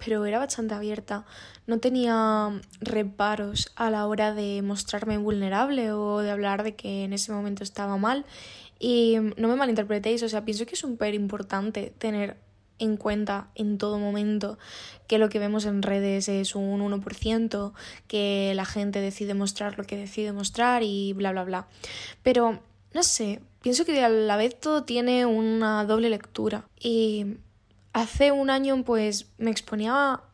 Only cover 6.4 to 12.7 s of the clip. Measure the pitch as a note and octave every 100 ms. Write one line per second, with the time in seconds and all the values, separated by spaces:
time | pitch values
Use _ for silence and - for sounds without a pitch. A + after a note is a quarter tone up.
6.4 | G3+ G3 G#3+ G#3 G#3 G3 G3 G3 G3+ G#3
7.4 | G3+ G3+ G3+ - G3+ G3 G#3+ C4+ C#4+ -
8.4 | - - - - A#3+ A#3+ A#3 A3+ G#3+ G#3
9.4 | A3+ B3+ C4+ A3 G#3 G#3 G#3+ A#3 A3+ G#3+
10.4 | A3 G#3 A#3 - C#4 A#3 G#3+ G#3 G3+ G#3
11.4 | G3 G3 G#3 G#3 G3+ - A3 G#3 G3+ -
12.4 | - _ _